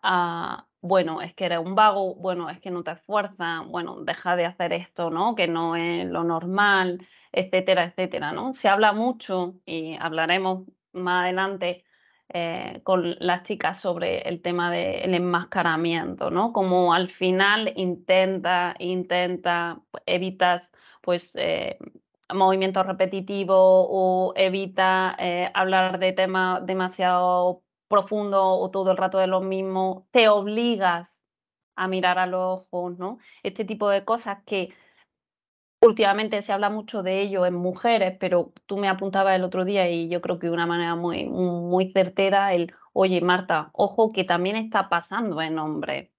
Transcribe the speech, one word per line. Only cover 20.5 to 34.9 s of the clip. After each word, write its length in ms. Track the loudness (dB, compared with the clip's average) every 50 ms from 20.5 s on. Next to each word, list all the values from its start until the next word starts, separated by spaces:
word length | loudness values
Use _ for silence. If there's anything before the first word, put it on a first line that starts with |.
| 4 2 -2 _ _ _ _ -20 -20 _ _
pues, 300 | -2 -2 -2 -2 _ _
eh, 420 | -4 -2 -2 -2 -2 -4 -6 -10 -10 -16 -20 _ -20 _ _ _ _ _ _ 0
movimientos 540 | 2 4 4 4 4 0 0 0 0 -2
repetitivos 1000 | -2 0 0 0 0 0 -6 -8 -6 -6 -6 0 2 6 6 8 8 8 6 6 4
o 420 | 2 2 2 2 2 2 0 0 2
evita, 800 | 2 0 2 2 -2 -4 -4 0 2 2 4 4 2 2 0 -2 -4
eh, 320 | -4 -4 -2 -2 -2 -2 0
hablar 440 | 0 0 2 4 2 2 2 0 0
de 140 | 0 0 2
temas 500 | 2 0 0 2 0 0 0 0 -2 -2
demasiado 960 | -4 -2 -2 -2 -4 -2 0 0 2 2 4 4 2 2 4 2 2 0 -2 _ _ _ _ _ _
profundos 540 | 2 2 2 2 -4 -4 -2 0 2 2 4 4 2 2
o 100 | 0 -2
todo 200 | -2 -2 2 2 2
el 40 |
rato 220 | 2 0 0 2 2
de 80 | 2
lo 160 | 2 2 0 0
mismo, 640 | -2 -4 -4 -4 -2 -2 -2 -2 -2 -2 -6 -10 _ _
te 160 | 6 6 6
obligas 920 | 6 4 2 -2 -2 -2 0 0 0 0 0 0 0 -2 -6 _ _ _ _ _ _ _ _ _ _ _ _ _ _
a 120 | -6 -4 -2
mirar 300 | -2 0 2 2 2 2
a 80 | 0
los 360 | 0 0 -2 -2 -2 -4 -6 -8 _
ojos, 280 | -8 -6 -6 -6 -8 -8
¿no? 200 | -10 -10 -10 -12 _ -20 -20 _ _
Este 240 | -8 -6 -6 -6
tipo 240 | -6 -4 -2 0 0
de 140 | 0 0 0
cosas 320 | 0 -2 -2 -2 -8 -10 -10 _
que 240 | -6 -4 -4 -4 -6 -10 _ _ _